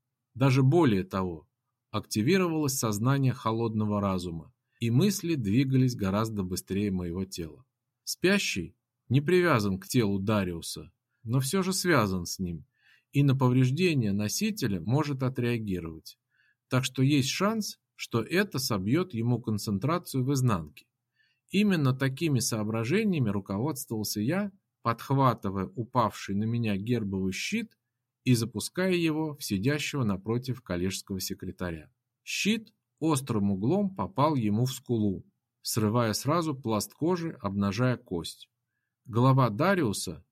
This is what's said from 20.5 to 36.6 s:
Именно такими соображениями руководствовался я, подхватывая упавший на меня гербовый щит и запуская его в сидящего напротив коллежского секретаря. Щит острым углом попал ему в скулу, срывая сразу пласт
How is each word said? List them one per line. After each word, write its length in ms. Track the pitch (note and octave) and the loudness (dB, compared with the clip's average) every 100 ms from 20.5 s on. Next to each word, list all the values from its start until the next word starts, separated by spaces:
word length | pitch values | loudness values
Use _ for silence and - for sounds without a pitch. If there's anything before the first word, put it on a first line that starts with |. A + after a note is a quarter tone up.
| F#2+ D2+ - - _ _ _ _ _ _ | 0 -2 -14 -20 _ _ _ _ _ _
Именно 440 | F#3+ G#3 F3+ C3+ | 2 2 4 2
такими 460 | C3 C3+ C3+ E3 C3 | 2 0 0 0 0
соображениями 920 | - A2 G#2 A2 A2+ F#3 G#3+ E3+ A2+ | 0 -2 -2 -2 0 0 2 2 0
руководствовался 880 | G2 F#2+ G2+ C#3+ C#3+ - A2 G#2 G#2 | 0 -2 -2 -2 -4 -6 -6 -4 -2
я, 320 | G#2+ F3+ G#3 - _ _ | 0 0 -2 -8 _ _
подхватывая 840 | A#2 A#2 - C#3 C3 A2+ G2+ F#2+ F2+ | -4 -4 0 2 4 2 -2 -4 -4
упавший 680 | - - B2+ G#2+ - - G2+ | -6 -4 0 0 -2 -6 -2
на 80 | |
меня 320 | A2 A#2+ A2+ G2 | -2 -2 -2 -2
гербовый 560 | A2 A#2+ G#2 F#2+ F#2+ | 0 -2 0 -2 -2
щит 460 | F#2 - A3 A3+ _ _ _ _ _ B2 | -4 -4 -4 -6 _ _ _ _ _ 2
и 80 | |
запуская 600 | A#2+ A2+ G#2 - - F#3 | 2 0 -6 -6 -2 0
его 420 | F3+ E3 D#3 D#3 D3 | 2 0 -2 -4 -6
в 60 | |
сидящего 600 | - G2 A2+ D3+ - C#3+ | -4 -2 0 -2 -2 -2
напротив 580 | A2+ F#2+ G#2+ A#2+ B2+ A2+ | -2 -2 -2 -4 -4 -8
коллежского 600 | - F2 F#2 F#2 - F#2+ | -6 -4 -2 -4 -8 -8
секретаря. 680 | - G2 F#2 - F2+ D#2+ C#2+ _ _ _ | -6 -8 -10 -8 -6 -8 -12 _ _ _
Щит 500 | - - G3 A3+ A3 _ _ - | -8 -4 -2 -2 -4 _ _ -4
острым 520 | D#3 D3 - G#2+ G2+ | 0 0 0 0 0
углом 440 | F#2+ A2+ F#3+ G3+ - | 0 0 0 0 -2
попал 400 | F#2 - D3+ D3 | -4 0 0 2
ему 300 | G#2+ G#2 B2+ | 0 2 0
в 80 | |
скулу, 520 | - - A#2 G#2 F#2 - _ _ _ | -2 -2 0 0 -2 -8 _ _ _
срывая 500 | - - G#2+ A#2+ A#2 | -6 0 2 2 0
сразу 420 | G#2 C3 E3 D#3+ | -2 -2 -2 -2
пласт 400 | C3+ | -4